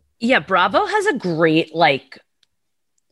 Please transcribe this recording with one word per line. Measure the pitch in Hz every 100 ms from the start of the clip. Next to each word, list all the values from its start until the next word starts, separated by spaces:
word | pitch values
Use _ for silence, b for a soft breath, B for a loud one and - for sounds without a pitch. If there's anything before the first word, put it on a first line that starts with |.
| _ _
Yeah, | 233 226
Bravo | 156 185 196 277 415
has | 415 392
a | 262
great, | 180 160 165 160 - 165
like, | 160 135 - - _ _ _ _ _ _ _ _ _